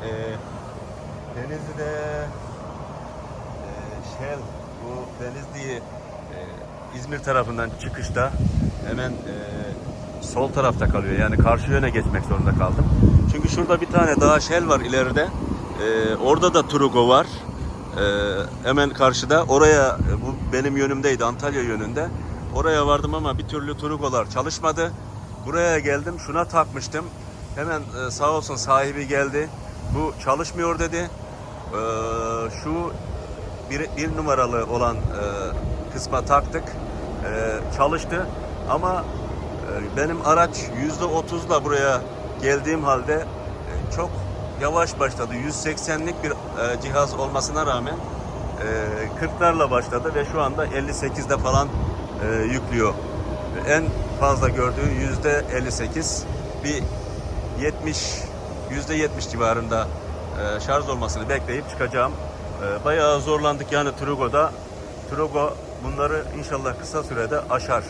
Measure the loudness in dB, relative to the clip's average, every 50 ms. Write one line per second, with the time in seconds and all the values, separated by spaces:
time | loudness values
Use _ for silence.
0 | -6 -6 -6 -6 -6 -6 -6 -8 -10 -10 -12 -12 -12 -12 -12 -12 -12 -12 -12 -12
1 | -12 -12 -12 -12 -12 -10 -10 -10 -8 -8 -8 -8 -8 -10 -8 -6 -6 -4 -4 -4
2 | -4 -4 -4 -4 -6 -6 -8 -10 -12 -12 -12 -12 -12 -12 -12 -12 -12 -12 -12 -12
3 | -12 -12 -12 -12 -12 -12 -12 -12 -10 -10 -10 -10 -10 -10 -10 -10 -10 -10 -10 -10
4 | -10 -10 -8 -8 -6 -6 -6 -6 -8 -10 -10 -12 -12 -12 -12 -12 -10 -10 -8 -10
5 | -10 -10 -10 -10 -10 -8 -8 -10 -12 -12 -12 -10 -8 -6 -8 -8 -8 -12 -14 -14
6 | -12 -12 -12 -12 -12 -12 -12 -12 -10 -12 -12 -12 -12 -14 -14 -14 -14 -12 -10 -10
7 | -6 -6 -6 -4 0 2 2 2 2 2 -2 -4 -4 -4 -6 -8 -8 -8 -6 -6
8 | -6 -2 0 0 0 0 2 2 2 2 2 2 0 0 -2 -4 -6 -4 -4 -4
9 | -4 -4 -6 -6 -8 -8 -8 -8 -8 -8 -8 -6 -6 -8 -8 -8 -10 -10 -10 -10
10 | -10 -10 -10 -10 -10 -4 0 0 0 2 2 4 4 4 4 4 2 2 2 2
11 | 2 2 2 2 2 4 6 6 8 8 6 4 4 2 2 4 4 4 2 2
12 | 2 2 0 0 0 0 0 2 4 4 4 4 4 2 4 4 4 4 6 8
13 | 8 10 10 8 8 6 4 4 2 2 2 2 4 4 4 4 4 2 4 4
14 | 6 6 6 6 8 8 8 6 4 4 2 2 4 4 4 4 4 2 2 2
15 | 2 4 4 2 2 2 0 -4 -2 -2 -2 -4 -4 -6 -4 -2 0 2 2 4
16 | 4 2 2 2 6 6 6 8 8 6 6 6 4 4 4 4 4 6 6 6
17 | 8 10 10 8 8 4 -4 -8 -8 -8 -8 -6 -6 -6 -6 -8 -10 -8 -2 0
18 | 2 2 2 2 2 0 0 -2 -4 -4 -6 -4 0 2 4 4 4 4 4 6
19 | 6 6 6 4 2 4 4 4 6 6 8 10 10 10 10 8 8 6 4 2
20 | 2 2 2 0 -2 -4 -4 -4 -2 0 0 2 2 2 2 2 2 2 2 2
21 | 4 2 4 4 2 0 0 0 -2 -2 0 0 0 0 0 -2 -2 -2 -2 -2
22 | -2 -2 -4 -6 -6 -6 -8 -8 -8 -4 -2 2 4 4 4 6 6 6 4 4
23 | 4 0 0 0 0 0 0 -2 -4 -4 -4 -4 -4 -4 -6 -4 -4 -4 -2 -2
24 | -2 0 2 2 0 0 -2 -2 -2 -2 -4 0 0 0 2 2 0 -2 -2 -8
25 | -12 -12 -12 -12 -12 -12 -12 -10 -8 -2 0 2 4 4 4 4 2 2 0 0
26 | -2 -4 -6 -6 -8 -2 0 -2 0 4 4 2 2 4 -2 -8 -8 -6 -6 -6
27 | -6 -6 -12 -12 -14 -14 -12 -12 -10 -8 -6 -6 -4 -2 -2 -4 -4 -6 -6 -6
28 | -4 -4 -2 2 2 2 2 2 0 -2 -6 -4 2 4 4 4 4 2 -2 -4
29 | -2 0 2 2 2 2 0 -2 -2 -2 -8 -12 -12 -12 -12 -10 -4 -2 0 0
30 | 0 -2 -4 -2 0 2 2 2 0 -4 -4 -2 0 0 0 0 0 -2 0 -4
31 | -4 -4 -8 -12 -12 -12 -12 -12 -12 -12 -12 -12 -10 -6 -4 -2 -2 -2 -2 -2
32 | -2 -2 -2 -2 -2 -2 -2 -2 -4 -4 -6 -6 -4 -4 -2 -2 -2 -4 -6 -8
33 | -8 -8 -8 -8 -8 -10 -10 -10 -10 -10 -10 -10 -8 -6 -4 -4 -4 -4 -4 -4
34 | -2 -2 -2 -2 2 2 4 4 4 4 2 0 0 0 0 2 2 2 2 2
35 | 0 -2 0 0 -2 -2 -2 -4 -4 -4 -4 -4 -2 -4 -4 -4 -6 -8 -6 -8
36 | -4 -2 -2 -2 2 4 4 4 4 2 -4 -4 -4 -6 -8 -8 -8 -8 -8 -6
37 | -6 -6 -6 -6 -4 -4 -2 -2 0 0 -2 -2 -4 -4 2 2 2 2 2 0
38 | -2 -2 -2 -2 -2 -4 -6 -8 -8 -8 -8 -6 -2 -2 0 0 2 0 0 0
39 | -2 -4 -6 -6 -6 -6 -6 -6 -6 -6 -6 -6 -6 -4 -4 -4 -4 -4 -2 0
40 | 0 0 0 0 4 4 6 6 6 4 2 -6 -6 -6 -4 -2 -2 -2 -2 -2
41 | -2 0 0 0 -2 -2 -4 -6 0 2 2 2 2 2 2 4 4 4 2 2
42 | -2 -6 -10 -10 -8 -8 -8 -2 2 2 2 2 2 0 0 2 2 2 2 2
43 | 2 0 0 0 -2 -4 -8 -8 -8 -8 -8 -8 -8 -6 -4 -4 -4 -2 -2 -2
44 | -2 -4 -4 -6 -6 -6 -6 -6 -8 -8 -4 -2 -2 2 2 2 2 2 2 0
45 | 0 0 0 -2 -4 -4 -2 -4 -4 -4 -4 -2 -2 -4 -4 -2 -2 -2 -2 -2
46 | -2 -4 -4 -4 -4 -4 -4 -4 -6 -8 -4 -2 0 0 0 -2 -2 0 2 2
47 | 2 2 0 -2 -2 -2 0 -2 -2 0 -2 0 0 2 0 0 -2 -4 -4 -6
48 | -6 -8 -8 -8 -8 -8 -8 -6 -6 -6 -6 -4 -2 -2 0 0 0 -2 -2 -2
49 | -4 -4 -4 -4 -4 -4 0 4 4 4 6 4 4 4 4 2 2 0 -2 -2
50 | -2 0 0 0 -2 0 0 0 0 0 0 0 -2 0 0 -2 -2 -2 -4 -2
51 | -2 -2 -2 -4 0 0 0 2 2 2 2 2 2 0 0 -2 -2 -2 -4 -6
52 | -8 -8 -6 -4 -2 0 0 0 0 0 0 -2 -2 0 2 4 4 2 2 0
53 | -6 -6 -6 -4 -4 -4 -4 -6 -6 -6 -6 -4 2 4 4 4 4 2 0 -2
54 | -4 -4 0 2 4 4 4 4 4 2 4 2 2 2 2 2 2 2 2 2
55 | 0 0 0 0 2 2 2 2 0 0 -2 -2 -2 -2 -2 -4 -4 -4 -2 -2
56 | -2 -2 -4 -4 -4 -4 -6 -6 -6 -6 -8 -6 -4 -4 -2 -2 -2 -4 -4 -6
57 | -6 -6 -8 -6 -6 -6 -6 -4 -6 -4 -4 -2 -2 -2 -2 -2 -4 -4 -4 -2
58 | -4 -4 -4 -6 -6 -8 -8 -10 -10 -8 -8 -8 -8 -6 -6 -6 -4 -2 0 0
59 | 0 0 0 -4 -6 -4 -2 2 2 2 2 2 0 0 0 0 0 -2 -4 -8
60 | -8 -8 -8 -8 -8 -6 -6 -4 -2 -2 -2 -4 0 0 0 0 2 0 -2 -2
61 | -2 -2 -2 -4 -2 -2 -2 -2 -2 -4 -4 -4 -4 -8 -4 -4 -4 0 2 2
62 | 2 2 0 -6 -8 -10 -10 -10 -10 -8 -8 -6 -4 -4 -4 0 0 2 2 4
63 | 4 4 4 4 2 2 2 2 4 2 0 0 -2 0 0 0 2 0 -2 -2
64 | -2 -2 0 0 0 2 4 4 4 2 0 -8 -12 -12 -12 -12 -12 -12 -12 -12
65 | -10 -6 -2 -2 -2 0 2 0 0 0 -2 -6 -10 -12 -10 -8 -6 -6 -2 0
66 | 0 0 0 -2 -2 -4 -8 -8 -6 -4 -4 -2 -2 -4 -4 -4 -8 -4 -4 -4
67 | -4 -2 -2 -2 -2 0 0 -2 0 0 -2 -2 0 0 0 0 0